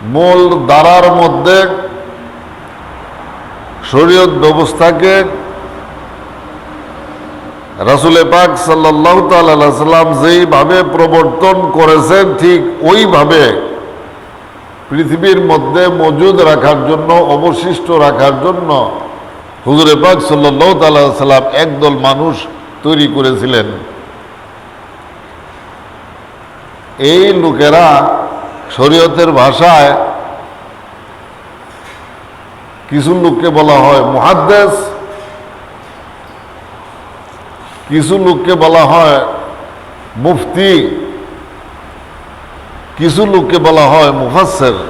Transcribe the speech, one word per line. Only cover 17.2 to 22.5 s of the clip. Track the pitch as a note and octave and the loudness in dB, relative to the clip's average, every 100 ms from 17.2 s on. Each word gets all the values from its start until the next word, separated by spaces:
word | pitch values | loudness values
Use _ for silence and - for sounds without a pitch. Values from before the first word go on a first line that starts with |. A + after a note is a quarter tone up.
| D3+ D3 | 2 0
অবশিষ্ট | E3+ - F3 E3+ - | 0 -2 -4 -6 -2
রাখার | E3 D3 C#3 C#3 C3 | 0 2 2 -2 0
জন্য | D3+ F3 E3 C#3 G#2 - - - - - - - A#2+ | -4 -4 -4 -2 -4 -8 -14 -18 -20 -20 -20 -10 -2
হুজুরে | D3 D#3 D3+ | 2 2 2
পাক | F3 F#3 - | 2 0 0
সাল্লাল্লাহু | D3 D3 C#3 F3 F#3 | 0 0 2 2 4
তাআলা | D#3+ D3 | 2 2
আলাইহি | C#3+ | 0
ওয়াসাল্লাম | C#3 C#3 C3+ C3 C#3 | 0 2 2 2 -2
একদল | D#3+ C#3 D3 C3+ C3+ | -2 0 -2 0 -2
মানুষ | C3+ D#3+ C#3 - | -2 -4 -6 -12